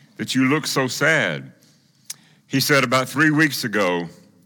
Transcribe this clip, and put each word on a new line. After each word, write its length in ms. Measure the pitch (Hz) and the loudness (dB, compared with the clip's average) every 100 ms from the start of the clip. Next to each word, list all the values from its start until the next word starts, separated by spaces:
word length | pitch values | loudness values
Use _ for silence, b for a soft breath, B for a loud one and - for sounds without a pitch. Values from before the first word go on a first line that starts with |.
| b b | b b
that 160 | 117 | -4
you 100 | 131 | 0
look 220 | 131 151 - | 2 0 -2
so 220 | 147 127 | -2 -2
sad?" 680 | - 143 156 101 73 67 - B B B B B B B B B | 0 0 2 0 -4 -10 -20 B B B B B B B B B
He 140 | 135 | -2
said, 240 | 127 143 | 2 2
"About 240 | 123 131 127 | 2 0 0
three 220 | - 156 | 2 2
weeks 340 | 147 135 120 | 4 2 0
ago, 460 | 120 104 92 87 85 - - _ | -4 0 0 0 -6 -14 -20 _